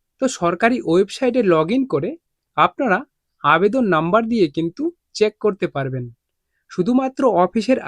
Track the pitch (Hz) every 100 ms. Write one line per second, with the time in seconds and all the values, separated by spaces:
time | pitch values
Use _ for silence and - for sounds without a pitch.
0 | _ _ - - 170 175 226 247 160 175
1 | 202 - 254 247 202 160 160 262 262 143
2 | 185 330 _ _ _ - 165 - 262 190
3 | 302 _ _ _ 147 160 202 262 214 160
4 | 165 214 226 233 160 160 165 - 330 -
5 | _ - 214 - 208 196 - 139 135 131
6 | 120 - _ _ _ _ _ - 180 254
7 | 262 262 262 175 180 226 202 262